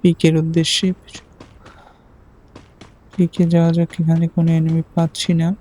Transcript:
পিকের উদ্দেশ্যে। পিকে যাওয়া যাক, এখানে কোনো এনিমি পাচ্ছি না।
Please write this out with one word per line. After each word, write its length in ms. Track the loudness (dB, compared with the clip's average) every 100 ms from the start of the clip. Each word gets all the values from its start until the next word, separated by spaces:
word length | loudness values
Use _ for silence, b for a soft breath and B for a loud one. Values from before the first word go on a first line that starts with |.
পিকের 340 | 0 2 2 0
উদ্দেশ্যে। 460 | 0 -2 -2 -2 -4 -6 -12 -20 -20 _ -20 -20 B B B B _ _ -20 _ _ -20 -20 _ -20 -20 -20
পিকে 320 | -2 -2 0 0
যাওয়া 180 | 2 2 2
যাক, 140 | -2 -2
এখানে 240 | 0 0 0
কোনো 160 | 0 0 2
এনিমি 240 | 0 -2 -2
পাচ্ছি 360 | -2 -2 -4 -2 0
না। 80 | 0 -4